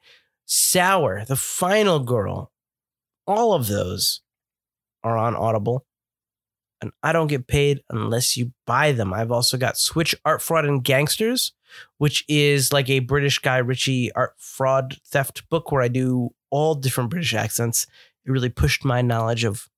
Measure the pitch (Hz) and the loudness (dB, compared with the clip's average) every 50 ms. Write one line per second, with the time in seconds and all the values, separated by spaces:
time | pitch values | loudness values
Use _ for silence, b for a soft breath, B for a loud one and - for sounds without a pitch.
0 | b b b b b b b b _ - - - - - - 185 175 185 196 185 | b b b b b b b b _ -4 -2 0 2 2 2 2 4 4 2 2
1 | 151 120 95 104 104 - 135 135 - - - - 180 180 196 214 214 196 170 151 | 2 0 0 -4 -4 -4 -4 -4 -4 -4 -4 -2 0 2 4 4 4 4 2 2
2 | 131 117 123 113 98 95 95 98 98 - _ _ _ _ _ _ _ _ _ _ | 0 0 0 0 0 -2 -4 -6 -8 -12 _ _ _ _ _ _ _ _ _ _
3 | _ _ _ _ _ - 196 214 240 226 196 156 117 101 101 101 92 90 95 92 | _ _ _ _ _ -2 0 2 4 4 2 2 2 0 0 -2 -2 -2 -2 -2
4 | - - - - - _ _ _ _ _ _ _ _ _ _ _ _ _ _ _ | -2 -2 -2 -4 -8 _ _ _ _ _ _ _ _ _ _ _ _ _ _ _
5 | - 113 113 113 110 120 110 - 98 113 113 107 101 117 120 135 - _ _ _ | -4 -2 0 0 0 0 0 0 0 0 0 0 0 -2 -2 -2 -4 _ _ _
6 | _ _ _ _ _ _ _ _ _ _ _ _ _ _ _ _ - 107 - _ | _ _ _ _ _ _ _ _ _ _ _ _ _ _ _ _ -14 -14 -10 _
7 | - 147 165 165 160 151 147 131 127 - - 143 143 143 143 135 - - - 113 | -2 0 0 2 2 0 -2 -4 -2 -2 0 2 2 2 0 -2 -4 -6 -6 -4
8 | 110 110 113 117 127 - - 123 120 120 - _ _ - 117 131 151 151 139 117 | -2 -2 -2 0 0 -2 -2 -2 -4 -6 -8 _ _ -2 0 2 2 2 2 0
9 | 104 95 92 104 113 113 120 117 120 - - 123 127 113 - - - - - 160 | 0 -2 -2 -2 -2 -2 0 0 0 0 0 0 -2 -2 -2 -2 -4 -2 -2 -2
10 | 165 - - - - 151 156 - - - 165 160 151 143 143 135 123 135 135 131 | -2 -2 -2 -2 -2 -2 -2 -2 -2 0 0 0 2 2 0 0 2 2 2 2
11 | 151 143 - - 220 226 254 247 - - - B B B B B B B B - | 2 2 0 0 0 0 0 -2 -2 -4 -6 B B B B B B B B -2
12 | 143 147 - - - - 151 147 147 143 143 139 131 - - 143 135 123 135 135 | 0 0 0 -2 -2 0 2 2 4 4 4 2 2 2 2 0 2 2 2 0
13 | 127 120 139 143 143 135 - - - 139 127 131 123 120 127 127 - 139 131 127 | 2 0 0 0 2 0 0 0 0 0 0 2 0 0 -2 -2 -2 -2 0 0
14 | 123 110 - 117 127 - - _ - - - - 135 131 135 135 131 127 139 - | -2 -2 -2 -2 -2 -2 -4 _ -20 -16 -6 -2 0 0 2 0 0 -2 -8 -16
15 | _ _ - 143 135 - - - - _ - 165 - - 143 135 123 120 123 131 | _ _ -2 -2 -2 -2 -6 -12 -8 _ -4 -4 -2 -2 0 0 0 0 0 0
16 | 127 127 127 127 123 117 - _ _ _ 135 143 151 156 160 143 131 131 - - | 0 0 0 0 -2 -4 -6 _ _ _ -2 0 2 2 0 0 -2 -2 0 0
17 | 123 113 139 180 165 117 107 107 107 107 - - 117 117 117 - - b b b | -2 -2 -2 -2 -2 -2 -2 -2 -2 -2 -2 -2 -2 -2 -2 -2 -4 b b b
18 | b b b _ _ 123 135 131 123 123 - - - 143 - - - 139 123 123 | b b b _ _ -2 -2 0 0 -2 0 0 0 0 0 0 0 0 0 2
19 | 123 123 117 117 113 113 117 113 117 110 101 - - - _ | 2 0 0 0 0 0 0 0 0 -2 -2 -4 -8 -16 _